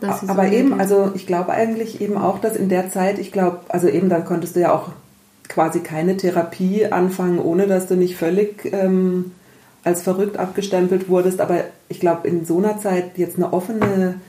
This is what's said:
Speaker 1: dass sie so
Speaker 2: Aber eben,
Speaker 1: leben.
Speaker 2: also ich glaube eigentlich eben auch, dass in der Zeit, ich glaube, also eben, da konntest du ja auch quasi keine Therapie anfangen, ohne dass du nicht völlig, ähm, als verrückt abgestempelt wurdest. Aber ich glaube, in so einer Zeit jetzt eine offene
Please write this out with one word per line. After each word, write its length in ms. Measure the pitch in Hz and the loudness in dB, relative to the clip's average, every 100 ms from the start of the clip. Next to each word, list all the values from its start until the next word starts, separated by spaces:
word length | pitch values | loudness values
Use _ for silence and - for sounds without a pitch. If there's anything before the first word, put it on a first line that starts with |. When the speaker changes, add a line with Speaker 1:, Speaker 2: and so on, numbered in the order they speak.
Speaker 1:
dass 200 | 202 - | -6 -4
sie 40 | 190 | -2
so 60 | |
Speaker 2:
Aber 140 | 190 190 | 2 4
eben, 220 | 220 277 | 4 4
Speaker 1:
leben. 100 | 196 | 2
Speaker 2:
also 320 | 190 196 196 | 4 4 4
ich 140 | - - | -2 -4
glaube 240 | 175 185 | -2 0
eigentlich 500 | - 226 226 220 - | 0 0 -2 -6 -4
eben 160 | 208 196 | -2 0
auch, 220 | 180 196 | 0 0
dass 140 | 220 - | -2 0
in 120 | 190 | 0
der 200 | 185 190 | 0 0
Zeit, 300 | 196 190 202 | -2 -2 -2
ich 120 | 190 | -4
glaube, 280 | 196 180 175 - | 0 0 0 -6
also 180 | 180 170 | 0 2
eben, 220 | 156 185 | 4 2
da 100 | 170 | 0
konntest 340 | - 175 170 175 | 0 -4 -2 0
du 40 | |
ja 120 | 165 | 2
auch 160 | 160 - - - _ _ _ - | 2 -2 -16 -20 _ _ _ -6
quasi 340 | - 165 170 | -2 0 0
keine 360 | 170 156 175 190 | -4 -2 0 0
Therapie 680 | 180 175 170 - 185 208 208 | 0 0 -4 -2 0 2 0
anfangen, 500 | 180 185 190 185 175 | 2 0 0 0 0
ohne 300 | - 175 202 | 0 2 2
dass 180 | 190 185 | 0 2
du 100 | 180 | 2
nicht 200 | 180 - | 0 0
völlig, 500 | 165 185 208 - - | 0 2 0 -2 -6
ähm, 600 | 202 190 185 185 180 180 - - - _ _ | 0 2 2 2 0 -4 -10 -20 -20 _ _
als 180 | 170 175 | -4 -2
verrückt 360 | - 185 202 - | -2 0 -2 -2
abgestempelt 720 | 185 - 190 185 180 190 190 | -4 -4 -2 0 2 0 2
wurdest. 320 | 180 180 185 | 2 2 0
Aber 160 | 165 175 - - _ | 0 0 -2 -10 _
ich 100 | 180 | -2
glaube, 280 | 175 170 - | 0 0 0
in 160 | 170 160 | -2 0
so 120 | 170 | 0
einer 220 | 214 208 | 0 -2
Zeit 380 | 202 180 180 - | -2 -2 -4 -4
jetzt 160 | 170 - | -4 -2
eine 160 | 180 | 0
offene 640 | 180 185 220 202 190 185 185 | -2 -2 -2 0 0 -2 -4